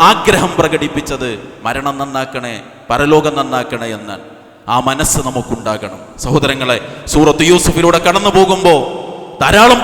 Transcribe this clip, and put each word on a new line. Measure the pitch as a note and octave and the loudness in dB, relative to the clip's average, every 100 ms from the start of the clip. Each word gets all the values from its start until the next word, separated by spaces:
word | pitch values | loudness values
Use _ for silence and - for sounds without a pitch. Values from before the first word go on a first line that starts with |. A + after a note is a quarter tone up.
| E3+ | 4
ആഗ്രഹം | A3 - F#3+ F#3 E3+ | 4 2 0 0 0
പ്രകടിപ്പിച്ചത് | D#3+ D3+ C#3+ D3 D3 C3+ B2+ G#2 - - | 0 -2 -4 -6 -6 -6 -6 -8 -12 -10
മരണം | A2 B2+ C#3+ C#3 | -8 -6 -6 -6
നന്നാക്കണേ, | C#3 C3+ C3 C3+ A#2+ A2 - - - | -6 -6 -8 -8 -10 -12 -16 -16 -4
പരലോകം | A#2+ D3 D#3 D3 C#3+ | 0 2 2 2 -2
നന്നാക്കണേ | - B2+ A#2+ A#2+ A#2 G#2+ | -4 -4 -6 -8 -8 -10
എന്ന്. | G#2 F#2+ - - - - - | -12 -16 -16 -20 -20 -16 -4
ആ | A#2+ B2+ | -2 0
മനസ്സ് | C3+ D3+ - C3 | -2 -2 -2 -2
നമുക്കുണ്ടാകണം. | B2+ A2+ A2+ A2 G#2+ G2+ F#2 - - | -4 -6 -6 -4 -6 -8 -14 -18 -10
സഹോദരങ്ങളെ, | - D3+ C#3 C3+ C3 A#2+ - - - | -2 0 0 -2 -2 -2 -4 -14 -2
സൂറത്ത് | D3+ D#3 D3 D#3 | 2 4 4 4
യൂസുഫിലൂടെ | F3 - E3 E3+ E3 E3+ | 4 4 2 2 2 2
കടന്നു | G3 G#3 F#3 | 2 2 4
പോകുമ്പോൾ | F#3 F#3+ F3+ D3+ B2+ - - - - - | 4 4 4 4 0 -8 -12 -14 -14 -4
ധാരാളം | C3+ G3 A#3+ A#3+ | 2 6 6 6